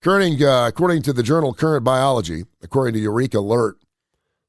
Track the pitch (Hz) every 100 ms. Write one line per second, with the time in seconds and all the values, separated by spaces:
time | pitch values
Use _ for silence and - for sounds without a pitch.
0 | - 196 185 147 143 127 120 - 180 170
1 | 131 127 113 160 147 117 160 151 117 131
2 | 135 127 85 82 92 _ 90 135 131 110
3 | 104 107 127 110 101 117 113 95 _ _
4 | _ _ _ _